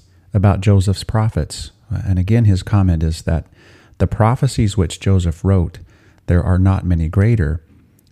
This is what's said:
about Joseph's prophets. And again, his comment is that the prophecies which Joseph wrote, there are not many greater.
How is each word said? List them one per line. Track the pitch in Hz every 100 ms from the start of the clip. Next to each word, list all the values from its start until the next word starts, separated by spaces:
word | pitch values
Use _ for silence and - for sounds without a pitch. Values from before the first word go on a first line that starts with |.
| _ _ _
about | 107 101 92
Joseph's | 104 101 95 92
prophets. | - 113 110 78 76 - - _ -
And | 92 98 90
again, | 90 113
his | 110 92
comment | - 101 92 82
is | 80 80
that | - 80 - _ - - _ -
the | 92
prophecies | - 107 127 135 - 107 101
which | 87 -
Joseph | 98 95 87 78
wrote, | 92 98 80 - - _ _ _ -
there | 87
are | 87 92
not | 95 92 87
many | 82 80
greater. | 98 104 117 76 80 _ _ _ _ _